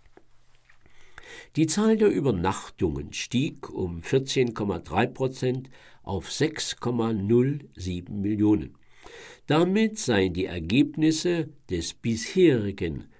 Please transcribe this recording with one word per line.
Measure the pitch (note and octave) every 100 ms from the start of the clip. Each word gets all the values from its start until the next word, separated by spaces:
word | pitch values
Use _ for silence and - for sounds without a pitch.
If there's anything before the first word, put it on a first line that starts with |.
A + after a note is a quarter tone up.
| _ - - - - - _ - - - - - - - - D3+
Die | D#3+
Zahl | G#3 A3 A3
der | G#3+
Übernachtungen | F3+ C#3 F#2 F#2 - - - E2+ C#2+ D2+
stieg | - - B2+ D#3+ - -
um | - F2+ E2+
vierzehn | - C3+ C3+ C#3 A#2+
Komma | A2 G2+ E2+
drei | - F#2 C3
Prozent | - C3 C3 B2+ B2+ B2 - - -
auf | - F#2+ -
sechs | - D#3 - - -
Komma | A#2+ A#2+ A2+
null | G#2+ G2 A#2+ C3 D3 -
sieben | - F2+ F2 F2+ G2+
Millionen. | G#2 G#2+ G#2 F#2+ C2+ - - - - - - - -
Damit | D3+ F3 G3+ A3 A3
seien | - G#2 F#2
die | E2+ F2+
Ergebnisse | F2 D#2+ B2 D3 - D#3 D#3 F3+ E3+ C#3+ - -
des | F2 -
bisherigen | - A#2 A#2 - F#3 E3+ A#2+ G2+ G2 E2+ C2+ -